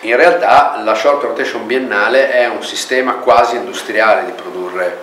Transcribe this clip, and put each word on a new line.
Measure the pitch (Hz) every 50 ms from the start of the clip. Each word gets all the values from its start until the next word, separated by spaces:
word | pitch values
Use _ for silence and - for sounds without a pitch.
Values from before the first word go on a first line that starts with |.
| -
in | 110 117
realtà | 127 156 180 - - - - 135 143 147 - - - -
la | 147 -
short | - - 143 143 - -
rotation | 113 - - 131 - - - 110
biennale | 110 123 131 131 120 107 101 104 113 123 131 135 131
è | 123 123 123
un | 120 - - -
sistema | - - - - - 127 127 127 131 -
quasi | - - 127 117 117 120 120 123
industriale | 120 104 - 95 - - - 107 107 110 110 104 92 -
di | -
produrre | - - - 90 90 92 90 90 87 92 90 87 87 -